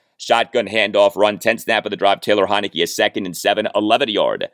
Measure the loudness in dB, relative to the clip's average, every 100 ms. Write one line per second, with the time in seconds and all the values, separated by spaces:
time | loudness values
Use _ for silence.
0 | _ _ 0 0 2 -2 -2 0 2 4
1 | 4 4 0 2 -2 -2 -2 -2 -2 0
2 | 0 0 0 0 0 0 -2 -4 -4 0
3 | -2 -2 -8 -2 -2 0 -2 -2 0 0
4 | 0 0 0 -2 -8